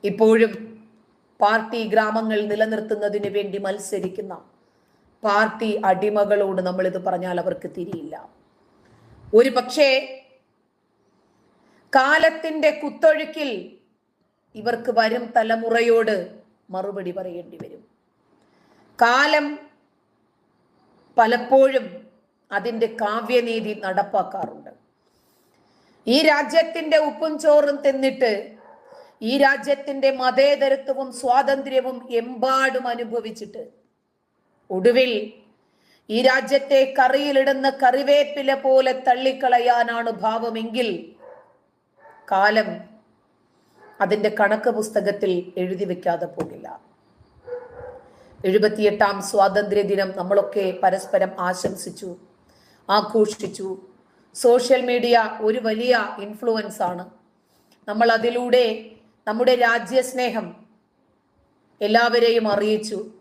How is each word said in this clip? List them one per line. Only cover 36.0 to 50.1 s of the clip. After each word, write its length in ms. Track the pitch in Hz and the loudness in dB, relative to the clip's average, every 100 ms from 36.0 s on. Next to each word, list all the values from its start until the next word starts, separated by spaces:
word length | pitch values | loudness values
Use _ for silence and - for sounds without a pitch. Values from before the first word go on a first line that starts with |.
| - | -6
ഈ 100 | 220 254 | 2 2
രാജ്യത്തെ 520 | 262 220 277 277 269 269 - | 2 0 -2 2 2 2 2
കറിയിലിടുന്ന 720 | 254 269 285 277 269 269 269 269 | 2 2 2 2 2 0 -2 2
കറിവേപ്പില 680 | 262 254 277 285 285 285 269 269 | 2 2 2 2 2 -2 -2 0
പോലെ 280 | 269 262 262 254 262 | 4 4 4 0 0
തള്ളിക്കളയാനാണ് 1040 | 247 262 262 262 247 240 240 233 233 233 220 | 2 0 0 2 2 4 2 0 -2 -6 -2
ഭാവമെങ്കിൽ 680 | 214 226 233 220 226 226 233 180 - - - - _ _ _ _ _ _ - - - | -2 -2 -4 -6 -6 -4 -4 -4 -12 -20 -20 -20 _ _ _ _ _ _ -20 -20 -4
കാലം 360 | 190 202 214 196 - - - _ _ _ _ _ _ _ _ - _ | 2 4 2 -2 -8 -16 -20 _ _ _ _ _ _ _ _ -20 _
അതിൻ്റെ 260 | 190 208 202 208 | -2 0 0 0
കണക്ക് 320 | 202 214 240 220 | 0 2 -2 -2
പുസ്തകത്തിൽ 540 | 214 208 196 196 196 175 180 - | -2 -2 -2 -2 -2 -2 -4 -6
എഴുതി 260 | 180 185 190 | -6 -4 -6
വെക്കാതെ 360 | 180 180 170 170 | -4 -4 -4 -6
പോകില്ല. 340 | - - - - - _ _ _ _ _ _ 494 494 480 - - - - _ _ - 190 | -8 -12 -12 -18 -18 _ _ _ _ _ _ -14 -14 -14 -18 -18 -18 -20 _ _ -6 0
എഴുപത്തിയെട്ടാം 680 | 202 214 214 208 202 202 196 190 | 2 2 0 -2 2 0 0 -2
സ്വാതന്ത്ര്യ 540 | 202 196 196 208 202 190 | 2 4 2 0 -2 0
ദിനം 200 | 196 190 | -2 -2